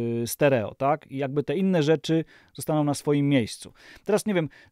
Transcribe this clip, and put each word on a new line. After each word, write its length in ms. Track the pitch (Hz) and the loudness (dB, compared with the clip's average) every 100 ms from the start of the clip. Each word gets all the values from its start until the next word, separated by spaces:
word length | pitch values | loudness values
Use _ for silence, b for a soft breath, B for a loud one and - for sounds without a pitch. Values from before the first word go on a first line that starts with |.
| 117 117 | -2 -2
y, 40 | 117 | -4
stereo, 480 | - 147 127 101 - | 0 2 2 0 -2
tak? 320 | 135 151 - | -2 -2 -4
I 60 | 135 | -8
jakby 260 | 139 147 | -4 -2
te 140 | 139 156 | -2 0
inne 260 | 190 180 | 2 2
rzeczy 420 | 147 151 - 160 156 b b | 2 0 0 -2 -2 b b
zostaną 300 | - 151 151 | -10 -2 0
na 100 | 147 | 0
swoim 360 | 135 - 147 143 | -2 0 0 2
miejscu. 440 | 139 104 - - B B B | 2 0 -6 -18 B B B
Teraz, 220 | - 202 214 | -2 0 0
nie 80 | |
wiem, 160 | 180 151 b b | -2 -2 b b